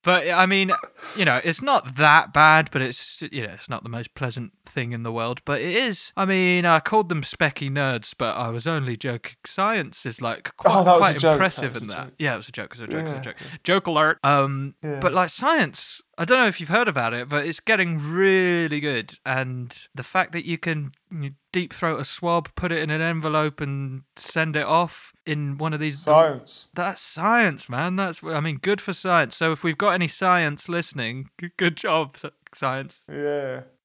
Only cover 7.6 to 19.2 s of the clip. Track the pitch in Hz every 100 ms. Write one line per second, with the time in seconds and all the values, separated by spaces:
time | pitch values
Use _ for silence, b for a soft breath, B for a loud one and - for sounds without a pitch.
7.6 | 139 139 135 120 104 - 117 104 117 117
8.6 | 131 160 127 113 139 120 - - - -
9.6 | 196 220 139 - 131 113 120 - - -
10.6 | 175 190 180 175 190 147 160 151 185 -
11.6 | 135 120 107 90 73 _ 147 113 - -
12.6 | 101 120 113 160 160 139 127 - B 160
13.6 | - 190 180 151 156 160 139 143 139 135
14.6 | 139 - 156 139 175 180 175 - 269 320
15.6 | 160 - - - _ - 170 254 233 -
16.6 | 156 202 233 139 117 120 127 147 147 156
17.6 | - 220 175 160 147 170 190 190 180 175
18.6 | 165 147 147 123 104 -